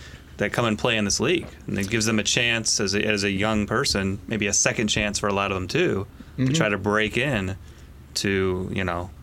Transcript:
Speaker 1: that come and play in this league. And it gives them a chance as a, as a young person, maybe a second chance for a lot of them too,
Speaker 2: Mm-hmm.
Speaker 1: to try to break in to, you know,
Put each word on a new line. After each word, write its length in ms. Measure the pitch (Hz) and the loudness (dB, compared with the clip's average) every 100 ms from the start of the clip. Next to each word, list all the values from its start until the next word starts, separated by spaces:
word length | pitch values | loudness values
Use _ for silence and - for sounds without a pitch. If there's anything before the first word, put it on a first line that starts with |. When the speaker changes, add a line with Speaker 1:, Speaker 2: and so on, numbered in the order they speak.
| - - - - | -18 -18 -16 -4
Speaker 1:
that 160 | - | -2
come 120 | - | 2
and 140 | 117 107 | 0 2
play 180 | 127 113 | 0 2
in 80 | |
this 140 | 101 - | 0 0
league. 260 | 117 180 - - - | 2 0 -2 -10 -6
And 120 | 98 | -4
it 100 | 98 | 0
gives 180 | 113 110 | 0 2
them 120 | 110 | 2
a 40 | |
chance 560 | 104 - 117 117 110 - | 2 2 2 2 0 0
as 140 | 104 | 0
a, 100 | 98 - | 0 0
as 180 | 107 | 0
a 60 | 101 | 0
young 360 | 98 107 107 101 | 0 2 2 2
person, 520 | 110 143 98 95 98 - | 0 0 0 0 -2 -4
maybe 200 | 110 101 | -2 0
a 40 | |
second 360 | - 131 120 107 | 2 2 2 0
chance 300 | - 107 98 | 2 0 0
for 100 | 104 | 0
a 40 | |
lot 180 | 98 98 | 2 2
of 40 | 95 | 0
them 120 | 90 | 0
too, 380 | 147 175 101 95 - - | 0 2 0 -4 -10 -12
Speaker 2:
Mm-hmm. 140 | - 131 | -2 0
Speaker 1:
to 60 | |
try 140 | 123 110 | 2 2
to 80 | 101 | 2
break 400 | 101 104 107 120 | 2 2 2 0
in 380 | 139 113 92 95 - - - - - | 0 0 -2 -4 -12 -20 -20 -20 -10
to, 560 | - 101 98 95 92 92 | -2 2 2 2 0 -2
you 120 | 98 | -2
know, 260 | 92 87 90 - | -2 -2 -6 -12